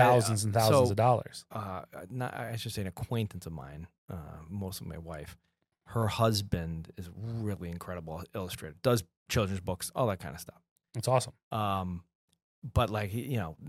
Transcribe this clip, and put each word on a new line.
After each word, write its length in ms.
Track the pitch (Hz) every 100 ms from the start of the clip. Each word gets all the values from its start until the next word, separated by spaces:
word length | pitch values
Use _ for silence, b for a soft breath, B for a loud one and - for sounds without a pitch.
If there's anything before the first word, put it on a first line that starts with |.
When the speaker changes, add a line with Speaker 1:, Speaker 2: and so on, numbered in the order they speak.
| 123
Speaker 1:
yeah, 60 |
Speaker 2:
thousands 320 | 123 110 107
and 100 | 107
thousands 340 | 113 110 143 123
Speaker 1:
so, 40 |
Speaker 2:
of 40 | 101
dollars. 480 | 123 117 - - -
Speaker 1:
uh, 320 | 110 101 92 - 69 90
not, 240 | 127 123
I 240 | - 113 113
should 160 | 120
say 80 | 110
an 60 | 92
acquaintance 580 | - - 117 104 90 82
of 80 |
mine, 340 | 78 67 76 87 _ -
uh, 60 | 90 76 78 80
mostly 380 | 101 95 92 85
my 80 | 80
wife, 400 | 82 78 76 - _ _ _ _ -
her 200 | 117 107
husband 840 | 117 113 104 101 87 82 80 78 -
is 120 | 87 87
really 540 | 113 113 107 95 87
incredible 520 | 85 95 87 80 80 90 107
illustrator, 400 | 90 - 80 -
does 200 | 127 117 - _ -
children's 320 | 123 95 95
books, 300 | 90 90 - -
all 120 | 120
that 120 | 92
kind 160 | 71 -
of 60 |
stuff. 200 | - - _ _ _
Speaker 2:
That's 140 | 117 127
awesome. 260 | 131 - - _
Speaker 1:
Um, 500 | 113 104 98 92 87 - _ _ _ _ _ 135
but, 160 | 127 110
like, 220 | 107 101
he, 100 | 113
you 160 | 139 120
know, 180 | 82 -